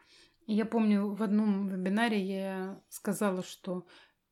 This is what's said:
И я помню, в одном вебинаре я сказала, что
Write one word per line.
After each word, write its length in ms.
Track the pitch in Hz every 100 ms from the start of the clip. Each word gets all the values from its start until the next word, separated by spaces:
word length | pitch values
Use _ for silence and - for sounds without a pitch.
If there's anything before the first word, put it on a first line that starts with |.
| _ - - _ -
И 60 | 214
я 100 | 220
помню, 480 | 226 214 202 202
в 100 | 196
одном 460 | 220 208 214 196 196
вебинаре 520 | 190 185 208 233 214
я 580 | 190 190 190 190 190 196 _
сказала, 540 | - 214 - 208 185
что 440 | 180 - - 180 - - - _ _